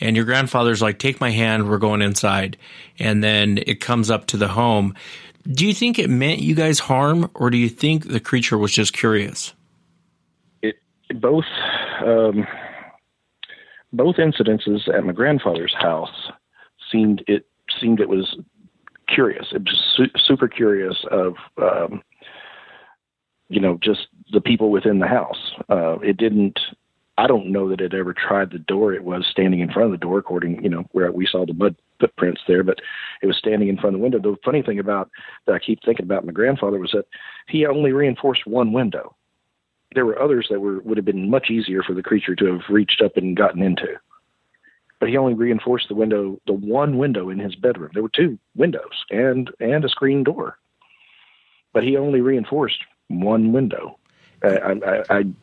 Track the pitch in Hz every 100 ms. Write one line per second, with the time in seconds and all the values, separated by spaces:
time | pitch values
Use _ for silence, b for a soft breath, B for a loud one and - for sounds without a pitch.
0 | 113 110 113 127 131 127 120 107 107 98
1 | 135 131 123 110 113 110 104 104 107 107
2 | 101 98 104 98 95 - B B B -
3 | 110 104 107 107 104 101 - - - 120
4 | 107 110 - 101 101 95 120 107 98 92
5 | B B B B - 131 196 202 240 233
6 | 160 127 139 165 147 160 156 147 - 131
7 | 143 170 170 - 123 120 117 117 147 160
8 | - 120 - 123 117 110 104 - 104 -
9 | 113 107 101 - - - _ _ _ _
10 | _ _ _ _ _ _ 107 - _ _
11 | _ 120 120 156 160 - B B B B
12 | - 113 110 104 98 B B B B B
13 | _ _ _ _ B B B B B 120
14 | 147 175 160 - 110 107 - 104 - 98
15 | 92 85 135 143 98 82 87 - 85 80
16 | 82 - - - _ b b _ - 113
17 | 107 98 - 104 - _ - - 123 110
18 | 98 95 95 - - _ _ _ - _
19 | - - 117 - - 98 95 - - -
20 | 127 - - 139 120 - 110 98 95 90
21 | - 98 92 87 - - 95 92 85 -
22 | - B B B B B B B B B
23 | _ _ _ _ _ 107 95 87 101 101
24 | - _ - 107 - 120 110 101 113 101
25 | 90 123 - - - - - 95 82 82
26 | - 95 113 104 98 - - - _ _
27 | _ - 123 120 95 98 95 95 90 95
28 | 90 87 - 101 95 85 78 98 107 92
29 | 90 90 90 - 95 90 85 - 113 90
30 | 87 98 - 90 85 85 85 85 90 92
31 | 90 87 92 92 85 82 98 85 _ _
32 | 120 - 90 87 - 90 95 92 B B
33 | B B 98 92 110 107 101 95 104 95
34 | 123 120 104 98 - 147 127 101 101 101
35 | 95 B B B - 92 - 110 - 117
36 | 90 95 85 82 120 139 101 101 87 104
37 | - B B B - 160 151 143 143 135
38 | 143 120 139 123 - 120 113 120 117 78
39 | - _ _ _ _ _ _ _ _ 131
40 | 120 107 143 127 110 101 101 95 101 107
41 | 98 95 95 131 - 113 104 95 92 92
42 | - 107 - 90 98 90 - 104 101 -
43 | 104 - 92 90 101 90 95 87 - -
44 | _ _ _ _ _ _ b b _ _
45 | 110 135 131 113 120 113 117 123 - 104
46 | 110 104 98 95 - 98 104 127 147 127
47 | 143 107 92 95 101 92 123 101 78 90
48 | 110 - 170 110 _ 110 165 - - -
49 | - 101 131 127 123 - 117 151 139 -
50 | 135 139 135 - 117 - _ _ b b
51 | b b b b b b _ 113 127 135
52 | 143 135 123 131 107 147 135 - - _
53 | _ 87 98 113 110 123 123 - 82 -
54 | _ b b b 104 95 95 101 98 101
55 | - 101 98 -